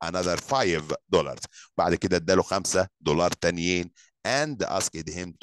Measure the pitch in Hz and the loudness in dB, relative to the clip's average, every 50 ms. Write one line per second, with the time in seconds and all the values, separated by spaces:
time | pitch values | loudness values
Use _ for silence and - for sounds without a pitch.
0 | 82 85 87 92 90 90 85 82 - - 139 135 120 92 85 78 76 76 76 - | -6 -4 -2 0 0 0 0 -2 -2 -2 0 2 2 2 2 0 -2 -4 -6 -8
1 | _ _ 95 85 73 69 64 - - - - - - - _ - 82 87 85 82 | _ _ 2 2 2 0 -4 -10 -12 -16 -16 -20 -20 -6 _ 0 2 2 2 2
2 | - 92 90 87 82 87 92 92 82 - 95 98 90 - - 92 92 92 - _ | 2 0 0 2 2 4 4 4 4 2 0 -2 -2 0 0 0 0 0 -4 _
3 | - 80 76 80 85 90 - - - 85 87 85 85 90 90 90 87 85 - - | -2 0 2 2 2 0 0 0 0 0 0 0 0 0 0 0 -2 -4 -10 -18
4 | - _ _ _ - 101 127 139 151 156 139 101 95 - - 95 92 - - 82 | -20 _ _ _ -4 -2 -2 0 -2 -2 -4 -4 -4 -4 -2 -2 -2 -4 -6 -8
5 | 80 80 80 90 90 87 78 - | -10 -8 -8 -8 -8 -10 -8 -4